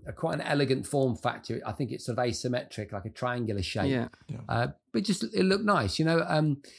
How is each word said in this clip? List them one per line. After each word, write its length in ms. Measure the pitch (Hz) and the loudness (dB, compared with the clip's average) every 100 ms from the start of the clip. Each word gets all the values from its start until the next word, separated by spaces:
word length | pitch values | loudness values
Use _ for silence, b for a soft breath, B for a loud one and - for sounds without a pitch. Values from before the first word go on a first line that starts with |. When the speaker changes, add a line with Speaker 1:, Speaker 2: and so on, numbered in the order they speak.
| - | -10
Speaker 1:
a 40 | |
quite 200 | - 165 | -4 -2
an 80 | - | -2
elegant 460 | - 147 135 135 - | 0 2 4 2 2
form 280 | 143 131 113 | 2 2 0
factor. 460 | 123 113 - 113 | -2 -4 -6 -6
I 80 | - | -6
think 180 | - 127 | -4 -4
it's 140 | - - | -4 -4
sort 120 | 117 | 0
of 80 | 123 | 0
asymmetric, 680 | 113 127 123 - - 104 | 0 -2 -2 -4 -8 -8
like 140 | 101 101 | -6 -8
a 40 | |
triangular 500 | - 123 123 110 101 | -6 -4 -2 -2 -2
shape. 300 | 90 107 139 | -2 0 2
Speaker 2:
Yeah. 160 | 131 117 - - | 0 -2 -8 -12
Speaker 3:
Yeah. 100 | 113 - | -12 -2
Speaker 1:
Uh, 180 | 117 139 - _ | 0 0 -4 _
but 120 | - | -2
just, 200 | 196 - | 0 -2
it 200 | 113 - | -2 2
looked 220 | - 196 208 | 2 4 4
nice, 340 | 180 101 - | 4 2 2
you 60 | 160 | 4
know, 200 | 165 165 | 4 4
um, 360 | 156 156 139 B | 2 2 0 B